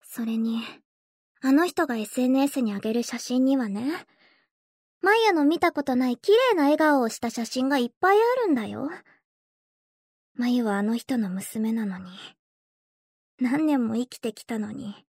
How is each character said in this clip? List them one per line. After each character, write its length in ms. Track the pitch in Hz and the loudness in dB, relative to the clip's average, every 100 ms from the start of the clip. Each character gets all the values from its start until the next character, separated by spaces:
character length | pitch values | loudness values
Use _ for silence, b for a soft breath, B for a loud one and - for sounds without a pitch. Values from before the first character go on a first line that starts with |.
そ 220 | - - | -16 -8
れ 120 | 226 226 | -4 -2
に、 260 | 226 226 226 - _ _ _ _ _ _ | -2 -2 -6 -14 _ _ _ _ _ _
あ 120 | 262 | 4
の 140 | 269 359 | 4 4
人 200 | - 311 | 0 -2
が 100 | 233 | -2
エ 80 | |
ス 160 | 214 - | -4 -2
エ 80 | 254 | 2
ヌ 120 | 262 | 4
エ 80 | 277 | 2
ス 120 | 277 | 0
に 140 | 233 | -2
上 60 | 202 | -2
げ 120 | 214 | -2
る 80 | 226 | -2
写 160 | 233 240 | -4 -8
真 260 | - 247 | -4 0
に 120 | 262 269 | 2 2
は 120 | 226 | 0
ね、 380 | 196 247 349 - b b b b _ _ _ _ _ | -4 -4 -6 -10 b b b b _ _ _ _ _
ま 160 | 359 440 | 2 4
ゆ 160 | 453 | 4
の 120 | 339 | 4
見 140 | 285 320 | 2 2
た 140 | 349 | 0
こ 100 | 330 | 0
と 140 | 285 254 | -2 0
な 120 | 254 | 0
い 80 | 247 | -2
綺 160 | - | 4
麗 220 | 427 508 | 4 6
な 100 | 392 | 4
笑 140 | 285 302 | 2 4
顔 220 | 311 285 | 4 4
を 80 | 240 | 0
し 120 | - | -4
た 100 | 233 | -8
写 140 | 233 | -6
真 240 | 233 254 262 | -6 -4 0
が 100 | 285 | 0
い 80 | 240 | -2
っ 40 | _ | _
ぱ 140 | 370 | 4
い 40 | 403 | 4
あ 280 | 466 508 453 | 4 2 2
る 60 | |
ん 20 | |
だ 120 | 269 208 | 0 -2
よ。 240 | 208 269 359 _ b _ _ _ _ _ _ _ _ _ _ _ | -8 -8 -10 _ b _ _ _ _ _ _ _ _ _ _ _
ま 140 | - 240 | -6 -2
ゆ 160 | 247 | 0
は 140 | 226 202 | 0 0
あ 40 | |
の 140 | 208 233 | 0 -2
人 220 | - 254 | -2 -4
の 120 | 208 | -2
娘 420 | 185 196 226 220 | -6 -8 -6 -2
な 140 | 226 214 | -2 -4
の 120 | 185 | -8
に。 120 | 185 190 - _ _ _ _ _ _ _ _ _ _ _ | -14 -18 -20 _ _ _ _ _ _ _ _ _ _ _
何 280 | 254 277 311 | -2 0 2
年 200 | 285 233 | 2 0
も 100 | 226 | -2
生 120 | 247 | -6
き 100 | - | -6
て 140 | 233 | -8
き 120 | 220 | -8
た 140 | - 226 | -10 -8
の 140 | 208 | -8
に。 340 | 214 202 208 _ | -10 -12 -14 _